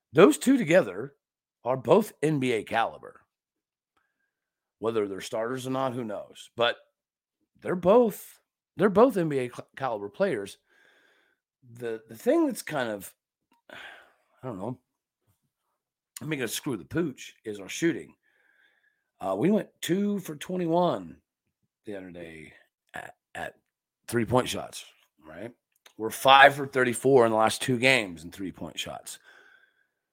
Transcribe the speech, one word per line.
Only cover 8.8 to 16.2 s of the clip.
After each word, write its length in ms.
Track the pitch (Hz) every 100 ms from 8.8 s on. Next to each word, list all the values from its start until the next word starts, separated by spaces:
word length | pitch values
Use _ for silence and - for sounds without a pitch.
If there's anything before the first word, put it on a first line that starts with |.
| 208
both 280 | 185 262 190
N 120 | 160
B 80 | 139
A 120 | 123
cl-, 180 | - - -
caliber 340 | 131 107 101
players. 480 | - 196 117 98 - _ _ _ _ _ _ _ _ _ _ 123
The, 280 | 117 120 110 -
the 60 | 113
thing 320 | 240 339 302
that's 160 | 208
kind 260 | - 151 120
of, 240 | 101 - _ _ _ _ _ -
I 800 | - - - - _ _ _ 131
don't 100 | 95
know, 220 | 110 127 _ _ _ _ _ _ _ _ _ _ _ _ _ -